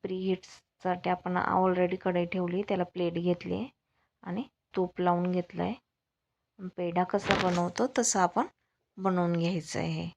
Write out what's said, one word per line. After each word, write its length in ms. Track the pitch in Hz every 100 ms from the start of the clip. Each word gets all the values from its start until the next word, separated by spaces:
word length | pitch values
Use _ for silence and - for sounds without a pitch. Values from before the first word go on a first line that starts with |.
प्रीहीटसाठी 1080 | 196 185 190 185 - - _ _ 185 180 185
आपण 260 | 180 185 180
already 600 | - - 185 180 180 185
कढई 220 | 190 180 175
ठेवली, 360 | 185 175 180
त्याला 220 | 202 190
प्लेट 280 | 175 180 175
घेतली 540 | 170 175 175 180 180 247 _ _ _ _ _
आणि 260 | - 185 269 _ _ -
तूप 240 | 180 -
लावून 320 | 180 175 180
घेतलंय. 420 | 180 175 170 175 233 _ _ _ _ _ _ _ _ 185 -
पेढा 280 | 175 175
कसा 300 | 180 202 202 -
बनवतो 500 | 185 175 175 - 254 -
तसा 240 | 226 202
आपण 240 | 180 - 320 _ _ _ _ -
बनवून 400 | 190 180 175 170
घ्यायचं 420 | 170 185 147 -
आहे. 320 | 165 160 170